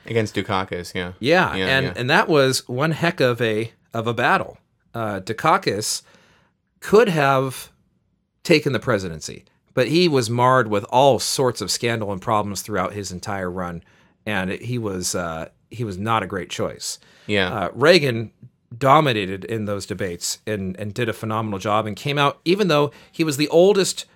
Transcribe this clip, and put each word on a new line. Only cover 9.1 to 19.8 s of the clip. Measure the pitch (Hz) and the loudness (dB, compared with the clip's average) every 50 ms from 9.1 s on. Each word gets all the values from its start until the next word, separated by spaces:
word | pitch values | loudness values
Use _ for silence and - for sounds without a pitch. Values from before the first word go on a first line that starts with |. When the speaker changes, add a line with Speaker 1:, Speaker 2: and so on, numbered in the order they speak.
| 80 78 - - - - - _ _ _ _ _ _ | -10 -10 -12 -14 -14 -16 -18 _ _ _ _ _ _
Speaker 2:
but | 131 127 113 | -2 0 2
he | 147 170 180 170 | 2 4 4 4
was | 143 131 117 107 | 4 2 0 0
marred | 117 120 120 127 131 131 120 110 | 0 2 4 4 4 4 4 2
with | 104 101 101 - | 0 -2 -2 0
all | - 127 135 139 127 101 | 2 4 6 6 6 4
sorts | - - - - 139 123 117 - | 2 -2 -2 0 0 0 -2 -2
of | 104 87 - | -4 -4 -4
scandal | - - 120 117 110 110 98 101 | -2 -2 -2 -2 -2 -4 -4 -6
and | 92 - | -6 -2
problems | - 113 104 101 101 101 92 - | 0 0 0 0 -2 -6 -8 -8
throughout | - 104 92 90 - - | -4 -2 -2 -2 -2 -4
his | 104 101 90 | -8 -8 -8
entire | 92 85 - - 101 98 95 90 | -10 -10 -8 -8 -6 -6 -6 -6
run, | 90 92 90 87 85 85 - _ _ _ _ _ _ _ _ | -6 -6 -6 -8 -8 -10 -12 _ _ _ _ _ _ _ _
and | 107 107 95 92 92 | -4 -4 -2 -2 -4
it, | 95 - - | -4 -6 -6
he | 117 123 120 | -6 -6 -4
was, | 110 104 95 92 90 - - | -4 -4 -4 -4 -4 -4 -4
uh, | 95 87 82 80 80 80 - _ _ _ _ | -4 -4 -4 -6 -8 -10 -12 _ _ _ _
he | - 113 123 | -10 -8 -8
was | 107 95 87 | -6 -6 -4
not | 104 113 113 110 98 | -2 0 0 0 0
a | 90 | -2
great | 98 92 82 - | -6 -8 -8 -8
choice. | - - 107 78 58 - - - - - _ _ _ _ _ | -6 -6 -6 -6 -6 -8 -10 -10 -10 -12 _ _ _ _ _
Speaker 1:
Yeah. | - 104 101 95 90 127 | -2 0 2 2 2 0
Speaker 2:
Uh, | 107 92 85 - | -2 -4 -4 -2
Reagan | 113 135 160 185 175 147 135 117 113 117 107 - _ - - _ _ _ _ 123 | 2 6 6 6 6 4 2 -2 -4 -6 -8 -12 _ -20 -20 _ _ _ _ -8
dominated | 117 - 131 139 156 156 139 120 107 98 92 98 95 90 | 0 4 6 6 6 6 4 2 0 -2 -4 -4 -8 -8
in | - 113 113 107 | -6 -6 -4 -4
those | 101 101 101 | -4 -4 -6